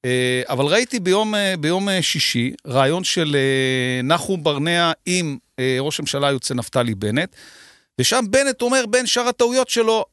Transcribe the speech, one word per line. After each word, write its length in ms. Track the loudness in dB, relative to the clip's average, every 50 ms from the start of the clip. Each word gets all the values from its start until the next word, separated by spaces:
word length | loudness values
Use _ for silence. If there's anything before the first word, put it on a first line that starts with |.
| -2
אה, 380 | 0 0 0 2 0 0 -2 -2 -2
אבל 160 | 0 0 2
ראיתי 360 | 2 2 2 0 0 -4 -2
ביום, 340 | 0 2 2 2 2 0 0
אה, 200 | 0 0 0 -2 -2
ביום, 280 | -2 -2 0 0 0 0
אה, 140 | 0 0
שישי, 500 | 0 -2 -2 -2 -2 -2 0 -2 -2 -2 -6 -10 _
רעיון 380 | 0 2 2 4 4 2 0 -2
של, 320 | -2 -2 0 0 0 0 0
אה, 640 | 2 2 0 0 0 0 0 -2 -2 -2 -2 -2
נחום 420 | 0 0 0 0 2 -4 -4 0 0
ברנע 480 | -2 0 0 -2 0 0 2 2 0 -2 _ _
עם, 320 | -4 -2 -2 -2 -4 -6 -8 _ _ _ -4
אה, 180 | -2 -2 0 0
ראש 180 | -2 -4 -4 -4
הממשלה 280 | -6 -4 -2 0 0 0
היוצא 260 | 0 0 -2 -4 -4
נפתלי 400 | -4 -6 -2 0 0 0 0 -2
בנט, 420 | -2 -2 0 0 0 -2 -4 _ -20 -20 -20 -20 -20 -20 -20 -20 _ _ _ _ -2
ושם 240 | 0 2 2 0 0 2
בנט 320 | 2 2 2 2 0 0
אומר, 240 | 0 2 2 2 2
בין 200 | 2 0 0 0
שאר 220 | 0 0 0 0 0
הטעויות 400 | 2 2 2 2 4 0 0 2
שלו 360 | 0 2 2 2 2 2 0 _